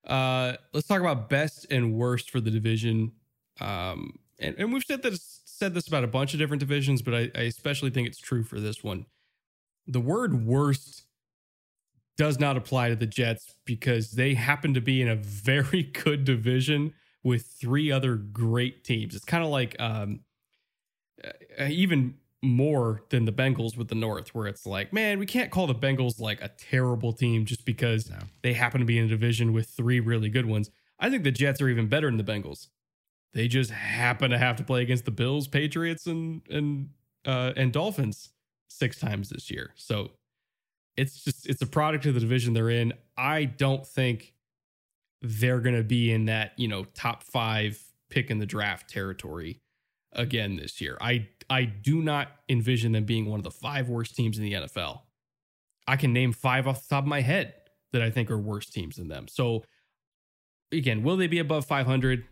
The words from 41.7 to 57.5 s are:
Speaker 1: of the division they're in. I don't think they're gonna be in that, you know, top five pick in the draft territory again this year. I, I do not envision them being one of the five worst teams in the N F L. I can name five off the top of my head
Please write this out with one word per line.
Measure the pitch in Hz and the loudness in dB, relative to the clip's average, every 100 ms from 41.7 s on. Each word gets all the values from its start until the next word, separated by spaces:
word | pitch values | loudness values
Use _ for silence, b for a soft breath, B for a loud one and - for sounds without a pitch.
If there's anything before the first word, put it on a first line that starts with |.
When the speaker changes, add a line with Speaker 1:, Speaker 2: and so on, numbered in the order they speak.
| 156 151 156 143 | 2 2 2 2
Speaker 1:
of | |
the | 123 | 2
division | 113 127 117 | 2 2 2
they're | 113 113 | 2 2
in. | 117 117 - _ - | 2 0 -2 _ -4
I | 135 156 143 | 0 0 -2
don't | 110 139 135 - | 0 0 0 -4
think | - 127 110 - _ _ _ _ _ _ _ _ _ | -2 0 -2 -8 _ _ _ _ _ _ _ _ _
they're | 117 107 123 123 | -6 0 2 2
gonna | 123 120 | 2 0
be | 110 120 117 | 2 2 4
in | 113 110 | 2 0
that, | 110 107 - | -2 -4 -4
you | 117 | -4
know, | 98 92 | -4 -8
top | - 120 113 | -6 -6 -6
five | - 127 113 110 107 107 - _ _ | -6 -2 0 0 -2 -6 -16 _ _
pick | 135 - | -4 -2
in | 107 | -4
the | 104 | -2
draft | 104 104 85 - | -4 -4 -6 -8
territory | - 95 92 - 82 82 98 _ _ _ _ _ | -6 -6 -8 -10 -10 -10 -12 _ _ _ _ _
again | - 117 117 101 92 | -6 -2 -2 -2 -6
this | - - | -8 -10
year. | 73 62 | -10 -6
I, | 117 123 107 _ - | -2 -2 -4 _ -4
I | 131 120 | 0 0
do | 101 120 160 | -2 0 2
not | 156 147 139 - - | 2 -2 -4 -10 -2
envision | 123 110 123 113 | 0 2 2 2
them | 110 107 | 2 2
being | 113 104 | 0 0
one | 107 | -4
of | |
the | - | -6
five | - 131 143 123 | -10 -6 -4 -2
worst | 117 113 - | -4 -4 0
teams | 117 107 | 0 0
in | |
the | 104 98 | -4 -4
N | |
F | 71 - | -6 -8
L. | 80 - _ _ _ _ _ _ _ _ - | -8 -10 _ _ _ _ _ _ _ _ 2
I | 135 | 4
can | 143 | 4
name | 123 127 | 4 2
five | 110 131 127 131 | 2 2 2 0
off | 131 - | -4 -2
the | 139 | -2
top | |
of | 143 | 0
my | 147 | 0
head | 123 185 127 | 2 0 -2